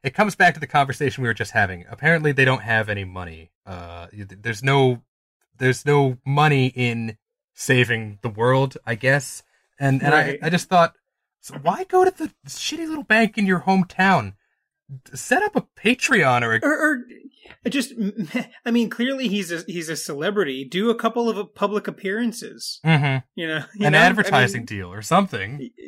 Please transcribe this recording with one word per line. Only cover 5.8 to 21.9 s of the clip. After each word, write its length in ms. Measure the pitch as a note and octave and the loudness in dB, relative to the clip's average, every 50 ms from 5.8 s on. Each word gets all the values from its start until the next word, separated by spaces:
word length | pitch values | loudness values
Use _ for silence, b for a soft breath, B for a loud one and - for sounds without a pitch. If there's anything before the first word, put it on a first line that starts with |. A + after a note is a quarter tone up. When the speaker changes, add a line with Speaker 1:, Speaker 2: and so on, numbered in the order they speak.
| - | 0
Speaker 1:
no 320 | C#3+ D3 C#3+ C#3 C3 B2 - _ | 2 4 4 4 2 0 -4 _
money 420 | C#3 C#3 D3 D3+ D3+ C#3+ C3+ C3 C3 - | -2 2 4 4 4 4 4 2 0 0
in 420 | B2+ B2 A#2+ A#2 A#2 A2+ A2+ G#2+ _ _ _ _ _ _ _ _ | -2 -2 -2 -2 -4 -6 -8 -10 _ _ _ _ _ _ _ _
saving 640 | - - - C3 B2+ B2 A2+ A#2 A2+ A2 G#2+ G#2 - | -10 0 2 2 2 4 2 0 -4 -4 -10 -12 -8
the 80 | - A#2+ | -8 -8
world, 480 | G2+ A2 A2+ B2 C3 C3+ C3+ C3+ - - _ | -4 0 2 2 4 2 2 -2 -4 -12 _
I 100 | A2+ A#2 | -6 -6
guess. 480 | G#2+ - C3 C3+ C#3+ C3+ - - - _ _ _ _ _ _ _ _ | -2 2 2 2 2 0 -6 -16 -18 _ _ _ _ _ _ _ _
And, 220 | C#3 C#3 C3+ C3 C#3 | 2 2 2 4 4
and 100 | C#3+ D3 | 4 4
Speaker 2:
Right. 260 | D3+ D3+ C#3 C#3 - | 4 2 0 -4 -4
Speaker 1:
I, 60 | - | -2
I 20 | D#3+ | 0
just 180 | F3 E3+ - _ | 0 0 0 _
thought, 240 | F#3+ F3 E3 E3 _ _ _ _ _ _ _ _ _ _ | 4 4 4 4 _ _ _ _ _ _ _ _ _ _
so 160 | _ - - D3+ | _ -16 -16 -4
why 240 | C#3 E3 G3 E4 F#4+ | -2 -2 -2 -2 -4
go 180 | _ - F#4 F#4 | _ 4 4 4
to 60 | F#4 | 4
the 200 | - - E4 - _ _ _ | 2 -2 -10 -10 _ _ _
shitty 400 | C#3 - - - - D#4 D#4+ E4 | -18 -14 -8 -8 -8 -6 -6 -6
little 160 | D#4 D#4 D4+ - | -6 -8 -8 0
bank 340 | - G#3+ A3+ A3+ G#3+ - | 2 4 4 4 2 2
in 80 | A3+ G3+ | 0 0
your 160 | F#3+ F#3 E3+ | 2 0 0
hometown? 720 | - F#3+ F#3+ F#3+ F3 - - - F#3 G3 F#3+ C#3+ G#2+ G2 G2+ _ _ _ _ _ _ _ _ _ _ _ C#3 C3 _ | 2 2 2 2 2 0 0 0 2 4 4 2 0 -4 -12 _ _ _ _ _ _ _ _ _ _ _ -20 -20 _
D-, 100 | - D3 | -16 -16
set 260 | C3+ - - - - | -14 -4 -2 0 0
up 140 | - - - | 0 0 -2
a 100 | A#3+ - _ _ - | -4 -4 _ _ -2
Patreon 640 | - G#3+ B3+ - - - B3+ G3+ D3+ C3 B2 A#2+ | 0 0 0 0 0 2 2 4 4 4 2 2
or 140 | A#2+ - A2+ | 2 0 0
a 40 | A#2 | 0
Speaker 2:
Or, 440 | - C#4+ D#4 - D#4+ D#4 D4 B3 B3 - - - - C4+ B B B B B B _ | 2 0 0 2 0 0 0 -2 -6 -14 -20 -20 -20 -20 B B B B B B _
or 40 | A#3+ | -4
just, 240 | A#3+ C#4 - - - A3+ G3+ G3+ G#3+ A3+ F#3 D3 | -2 -2 -4 -4 -6 -6 -6 -4 -4 -6 -8 -6
<laughs> 360 | - B3 - - - - _ | -6 -8 -8 -8 -16 -10 _
I 60 | A#3+ | 0
mean, 180 | A#3 A#3+ A#3 G3 | 2 2 0 0
clearly 400 | - - A#3+ C4 C4+ C4 C4 G#3 | -2 -4 -4 -4 -2 -4 -2 -2
he's 240 | F#3+ G#3 F#3+ D#3+ E3+ | -2 -2 -4 -4 -8
a, 100 | D#3+ - | -8 -8
he's 200 | - E3 F3 D#3+ | -8 -8 -8 -6
a 80 | D#3+ D#3+ | -6 -8
celebrity. 720 | C#3+ - - D3+ C#3 D3+ G3 G3+ G#3 F3+ C#3 C3 C3+ C#3 C3 | -8 -8 -8 -8 -4 -4 -2 -2 -2 -2 -2 -4 -8 -10 -6
Do 200 | F3 F3+ G#3+ A#3 | -4 0 0 0
a 60 | A3+ | 0
couple 340 | A#3 - A3+ A3+ A#3+ A#3+ A#3 | 0 -2 -2 -2 0 -2 -2
of, 80 | G#3 | -2
uh, 80 | G3 G#3+ | -4 -8
public 420 | - G#3 - G3+ G3+ G#3 G#3 G3+ | -10 _ -4 -2 -2 -2 -4 -4
appearances. 920 | G3 | -6